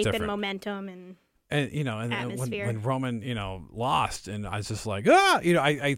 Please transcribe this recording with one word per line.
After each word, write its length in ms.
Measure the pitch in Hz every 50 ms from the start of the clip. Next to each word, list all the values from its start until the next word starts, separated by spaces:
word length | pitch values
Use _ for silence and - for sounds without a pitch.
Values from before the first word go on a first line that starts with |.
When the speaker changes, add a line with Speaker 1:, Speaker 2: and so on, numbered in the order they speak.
| 214
Speaker 1:
and 60 | 214 202
Speaker 2:
different. 140 | 220 214
Speaker 1:
momentum 640 | 214 208 202 202 196 196 190 - 214 202 196 196 190
and 280 | 180 180 180 185 185 - _ _ _ _ _ -
Speaker 2:
And, 220 | 143 147 139 117 -
you 120 | 147 147
know, 160 | 127 110 107
and, 120 | 113 120 120
and 100 | - 120 -
when, 20 | -
Speaker 1:
atmosphere. 340 | 123 131 123 110 101 101
Speaker 2:
when 160 | - 113 110 104
Roman, 400 | 127 131 131 131 127 120 113 104
you 120 | 135 120
know, 320 | 110 98 95 95 92 78 -
lost, 560 | - 104 117 131 156 156 117 - - - -
and 180 | 90 101 104 104
I 100 | 95 95
was 100 | 104 104
just 180 | - 110 101 -
like, 220 | 110 98 101 113 202
"Ah!" 300 | 311 381 392 381 339 -
You 140 | 160 170 175
know, 60 | 165
I, 80 | 135 147
I, 280 | 151 139 143 143 139